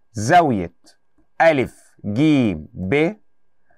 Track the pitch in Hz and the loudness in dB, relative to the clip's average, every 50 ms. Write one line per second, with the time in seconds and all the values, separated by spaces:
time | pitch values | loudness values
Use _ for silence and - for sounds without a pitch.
0 | _ _ - 107 104 123 175 175 170 143 117 98 85 85 _ _ _ _ _ _ | _ _ -10 -6 -2 2 4 4 4 2 0 -2 -6 -8 _ _ _ _ _ _
1 | _ _ _ _ _ _ _ - 160 165 156 135 113 90 - _ _ _ _ _ | _ _ _ _ _ _ _ 0 2 2 2 0 -2 -4 -8 _ _ _ _ _
2 | - 104 101 120 156 156 151 135 123 104 87 78 78 - - 90 90 92 139 143 | -10 -6 -2 0 2 2 2 2 0 0 -2 -6 -10 -14 -14 -10 -6 -2 -2 0
3 | 160 170 214 - _ _ _ _ _ _ _ _ _ _ _ | 0 -2 -4 -8 _ _ _ _ _ _ _ _ _ _ _